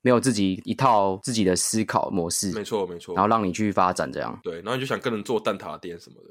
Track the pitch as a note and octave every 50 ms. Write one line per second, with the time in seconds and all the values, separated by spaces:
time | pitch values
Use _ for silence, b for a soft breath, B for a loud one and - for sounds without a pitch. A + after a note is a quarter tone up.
0 | - B2 B2 A#2 A2 C3+ A#2+ G#2 G2+ F#2+ F#2+ F#2 A#2 - A2 - C3+ C3 A#2 G#2
1 | G2 G2 F#2+ G2 - - B2 A2 G#2 F#2 F2+ F2+ - - - A2 A2 G#2+ - A2
2 | - - - F#2+ E2+ E2+ E2+ - - G2 E2+ - G2+ - A#2 G#2+ G2 F2 F2 E2+
3 | - - F2 F2 F#2+ G#2 A2+ A2+ G#2+ F#2+ E2+ - G#2+ G#2 F#2+ - F#2+ F2+ F2+ -
4 | E2 C2+ C2+ D2 C2+ A#1+ A#1+ - - F2+ E2 E2 F2+ G2+ B2 C3 C3 C3+ B2+ G2
5 | - C3 A#2 G#2+ G2+ - B2+ G#2+ - A#2 G#2 F#2+ - F2+ D2+ D2 - F2+ E2+ E2+
6 | - - - - - -